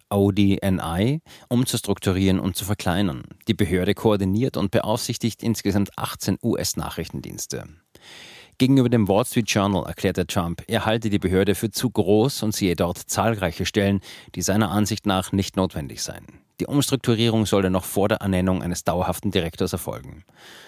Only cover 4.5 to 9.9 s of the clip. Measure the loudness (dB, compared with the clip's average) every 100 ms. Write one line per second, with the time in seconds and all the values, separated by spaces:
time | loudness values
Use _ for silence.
4.5 | -2 -2 0 0 -2 -4 -4 -4 -2 -4
5.5 | -2 0 0 0 -4 -8 -6 -4 -2 -2
6.5 | -2 -2 -4 -6 -8 -8 -8 -10 -12 -10
7.5 | -10 -12 -18 _ -20 -20 -20 -20 -20 -10
8.5 | 0 4 6 6 4 4 4 2 0 0
9.5 | 2 2 0 -2